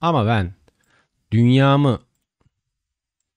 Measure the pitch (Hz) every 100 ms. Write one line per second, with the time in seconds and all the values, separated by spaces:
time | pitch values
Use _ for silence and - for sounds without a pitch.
0 | 165 156 107 113 90 - _ _ _ _
1 | _ _ - 110 120 131 139 139 143 101
2 | _ _ _ _ _ _ _ _ _ _
3 | _ _ _